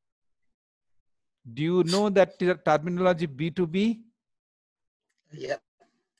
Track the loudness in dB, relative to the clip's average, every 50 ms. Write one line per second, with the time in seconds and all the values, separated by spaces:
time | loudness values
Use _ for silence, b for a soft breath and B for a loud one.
0 | _ _ _ _ _ _ _ _ _ _ _ _ _ _ _ _ _ _ _ _
1 | _ _ _ _ _ _ _ _ -20 -14 -6 -4 -2 0 2 2 2 2 2 2
2 | 2 2 4 4 4 4 2 -4 -2 -2 -2 0 2 2 2 2 0 -2 -4 0
3 | 2 0 0 0 -2 -6 -6 -6 -6 -6 -2 -2 -4 -2 0 0 0 0 -2 -4
4 | -8 _ _ _ _ _ _ _ _ _ _ _ _ _ _ _ _ _ _ _
5 | _ _ _ _ _ _ -18 -14 -8 -8 -8 -8 _ _ _ _ _ _ _ _
6 | _ _ _